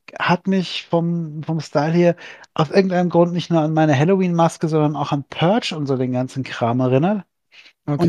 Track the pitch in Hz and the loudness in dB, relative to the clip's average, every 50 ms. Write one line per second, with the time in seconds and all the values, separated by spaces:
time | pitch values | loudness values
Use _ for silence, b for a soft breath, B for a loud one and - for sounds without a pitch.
0 | _ - - - - - 175 - - 190 190 190 170 - - - - - - 170 | _ -18 -12 -6 -2 0 0 0 0 0 0 0 -2 -2 -6 -10 -6 -2 -2 0
1 | 165 170 170 170 165 156 147 160 147 - 160 160 143 - - 147 147 160 165 175 | 0 0 -2 -4 -4 -6 -8 -10 -6 -6 -4 -6 -4 -4 -2 -2 0 2 2 4
2 | 175 175 170 B B B B B B B - - 151 139 - 196 190 190 180 180 | 4 4 2 B B B B B B B -4 -4 -2 0 2 2 2 2 2 0
3 | 180 175 170 170 175 175 175 170 - - 170 165 151 156 160 156 156 156 147 127 | 0 2 4 4 2 2 2 -4 -2 0 0 2 2 2 2 2 4 4 4 4
4 | 151 175 196 185 190 180 175 165 165 160 - - - 156 156 156 151 147 156 143 | 4 2 2 2 2 0 2 2 2 0 0 -2 -4 -2 0 2 0 0 -2 -2
5 | 147 - 156 143 135 - - - 160 170 208 233 - - 180 156 143 135 135 123 | -4 -4 -4 -4 -6 -6 -6 -2 0 2 2 0 -2 -4 -6 -6 -4 -2 -2 -2
6 | 131 127 127 123 131 127 - 135 123 - - - 123 117 120 127 131 127 127 135 | -2 -2 -2 -4 -4 -4 -6 -8 -8 -8 -6 -4 -2 0 0 0 2 2 2 2
7 | 160 190 214 202 - _ _ _ _ _ b b b b b _ _ - 147 143 | 2 0 -2 -4 -6 _ _ _ _ _ b b b b b _ _ -4 -2 0
8 | 170 | 2